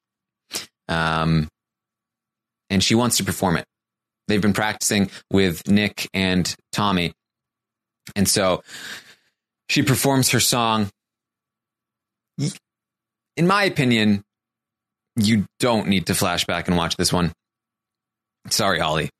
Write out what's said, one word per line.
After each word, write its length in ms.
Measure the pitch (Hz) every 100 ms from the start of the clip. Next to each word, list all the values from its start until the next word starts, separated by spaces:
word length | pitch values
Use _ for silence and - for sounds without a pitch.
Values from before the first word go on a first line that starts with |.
| _ _ _ _ _ - - _ -
Um, 600 | 82 80 80 80 80 78 _ _ _ _ _ _ _ _ _ _ _ -
and 120 | 98
she 100 | -
wants 220 | 113 120 -
to 80 |
perform 320 | 95 87 95 82
it. 80 | - _ _ _ _ _ -
They've 140 | 104
been 100 | 104
practicing 580 | 95 107 101 - 104 95 - -
with 360 | 98 95 82 -
Nick 400 | 104 104 - -
and 400 | 92 95 92 85 - -
Tommy. 400 | - 104 95 85 - _ _ _ _ _ _ _ _ -
And 140 | - 95
so 340 | - 95 87 - - - - - - _ _ _ _ -
she 140 | -
performs 480 | 143 101 139 135 127
her 100 | 123
song. 480 | - 127 113 110 101 _ _ _ _ _ _ _ _ _ _ _ _ _ _ -
Y-, 120 | 147 - _ _ _ _ _ _ _ -
in 100 | 170
my 160 | 202
opinion, 580 | 196 - 127 113 107 101 - _ _ _ _ _ _ _ _ -
you 280 | 104 113 90 -
don't 280 | 127 113 98
need 200 | 98 85
to 60 |
flash 300 | 95 95 87
back 240 | - 87 85
and 80 | 87
watch 220 | 82 -
this 120 | 90
one. 220 | 90 85 - _ _ _ _ _ _ _ _ _ _ -
Sorry, 280 | - 101 82
Holly. 300 | 80 80 73